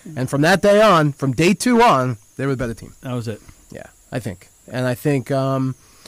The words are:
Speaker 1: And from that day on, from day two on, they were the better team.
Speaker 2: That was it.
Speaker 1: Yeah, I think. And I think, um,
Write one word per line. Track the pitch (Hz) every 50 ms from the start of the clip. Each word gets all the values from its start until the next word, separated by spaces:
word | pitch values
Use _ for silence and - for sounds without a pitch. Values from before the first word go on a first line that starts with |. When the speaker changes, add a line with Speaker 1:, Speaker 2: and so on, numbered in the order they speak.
| - 180 151
Speaker 1:
And | 123 131 -
from | 143 139
that | 147 170 196 -
day | - 202 202 208
on, | 220 214 175 160 151 147
from | 135 - 139 135
day | 120 131 160 185 202
two | - - 247 240 226
on, | 233 226 151 131 127 127 117 - _ _ _
they | - 135
were | 139
the | 135
better | 127 131 117 110
team. | - 120 120 - _
Speaker 2:
That | - 131
was | 123 120 110 117
it. | 104 - _ - - _ _ -
Speaker 1:
Yeah, | - - - - _ _ _ -
I | - 127
think. | - 117 87 - - _ _ _ _
And | - - 127 127 127
I | 123
think, | - - 151 143 131 117 -
um, | 139 135 135 135 135 131 131 131 123 _ _ _ _ _ -